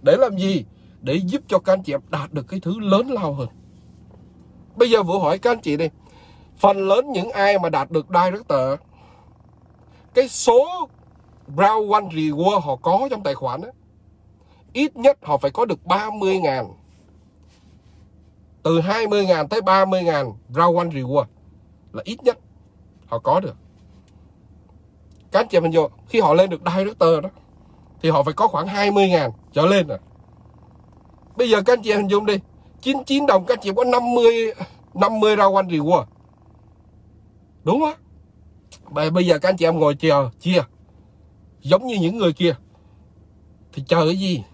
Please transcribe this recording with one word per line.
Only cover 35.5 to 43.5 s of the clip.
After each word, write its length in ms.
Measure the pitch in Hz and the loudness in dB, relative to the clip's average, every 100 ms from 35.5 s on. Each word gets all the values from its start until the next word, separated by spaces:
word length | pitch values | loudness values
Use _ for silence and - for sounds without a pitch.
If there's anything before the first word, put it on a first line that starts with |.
One 120 | 190 190 | 2 0
Reward. 380 | 165 147 175 113 _ _ _ _ - _ _ _ _ - _ _ _ _ _ | -2 0 0 -2 _ _ _ _ -20 _ _ _ _ -20 _ _ _ _ _
Đúng 200 | 156 226 | -2 0
á. 100 | 311 302 _ - _ _ - _ _ - - | 0 -4 _ -20 _ _ -20 _ _ -20 -10
Bây, 200 | 147 156 | -4 -2
bây 160 | 175 180 | 0 2
giờ 120 | 156 | 2
các 100 | 185 | 2
anh 80 | 185 | 2
chị 80 | |
em 140 | 160 160 | 0 2
ngồi 160 | 151 | 0
chờ, 360 | 143 160 143 131 - | 0 0 2 0 -6
chia. 220 | 170 180 123 _ _ _ _ _ _ _ - _ | 0 0 -2 _ _ _ _ _ _ _ -20 _
Giống 260 | 139 185 254 | 0 0 2
như 100 | 220 | -2
những 180 | 165 226 | -2 0
người 140 | 185 | -2
kia. 220 | 156 170 147 - _ _ _ _ _ _ _ _ | 0 -2 -2 -10 _ _ _ _ _ _ _ _